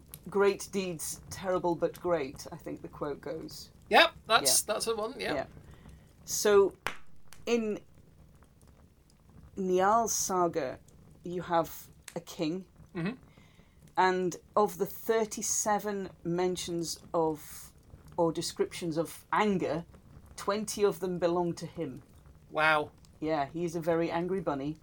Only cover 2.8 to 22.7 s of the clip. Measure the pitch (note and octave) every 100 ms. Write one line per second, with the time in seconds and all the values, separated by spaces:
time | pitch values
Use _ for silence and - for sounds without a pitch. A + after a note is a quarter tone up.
2.8 | E3 - D3+ C3+ - D#3+ D#3 - - -
3.8 | - A3+ E4 - - A3+ - - - G#3+
4.8 | A3+ A3 A3 C4 F3+ C#3+ - - - -
5.8 | - - - - - - G#3+ G3+ G3 -
6.8 | - - - - - - - A#3 A3 G3+
7.8 | - - - - - - - - - -
8.8 | - _ _ - - - - - F#3 F3+
9.8 | F#3+ A3+ A3 - - F#3 F3 E3 B2+ -
10.8 | - - - - F3 F3+ E3 E3+ D#3 -
11.8 | - - - E3+ - - D#3 F#3 F#3 -
12.8 | - F#3 F3 C4 - - - - - -
13.8 | - - F#3 F#3 F3+ - - A3 G#3 F3
14.8 | G3 - - A3+ G#3+ - - - A3 G#3
15.8 | G#3 G3+ F#3+ - E3 E3+ F3+ F3 - E3+
16.8 | D#3+ - - E3+ D#3+ D#3 - - - -
17.8 | - - - - E3 D#3+ E3 - F#3+ -
18.8 | E3+ D#3 D3+ - - E3 G#3 F#3 D3 D#3+
19.8 | - - - - - - - G#3 G#3 -
20.8 | G3+ E3 F#3 F3 F3 F3 F3 E3 E3+ -
21.8 | C#3+ - - - - - - D#3 D#3